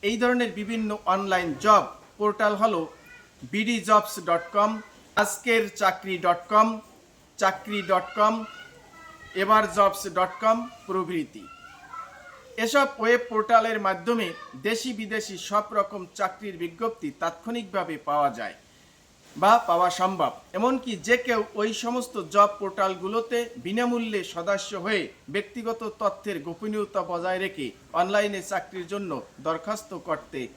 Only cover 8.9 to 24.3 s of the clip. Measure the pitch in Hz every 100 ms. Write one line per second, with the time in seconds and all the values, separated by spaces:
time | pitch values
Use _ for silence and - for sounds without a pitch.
8.9 | - - - - 185 196 214 214 202 196
9.9 | 196 - - 185 - 220 226 240 - -
10.9 | 190 175 175 135 110 92 - - - -
11.9 | - - - - - - - 226 285 269
12.9 | 247 220 240 240 214 214 233 226 220 202
13.9 | 185 170 233 185 165 - 131 185 226 254
14.9 | 214 214 214 214 185 - 208 208 220 196
15.9 | 208 180 - 190 - 208 170 170 170 226
16.9 | 226 151 131 170 165 220 233 196 190 170
17.9 | 156 - 147 143 117 104 82 _ _ _
18.9 | _ _ _ - 143 190 233 233 170 180
19.9 | 175 185 180 139 - - 185 233 262 254
20.9 | 202 175 247 247 226 220 214 214 220 233
21.9 | 247 247 214 165 202 202 202 202 190 190
22.9 | 185 185 226 226 240 233 254 175 214 240
23.9 | 240 226 208 175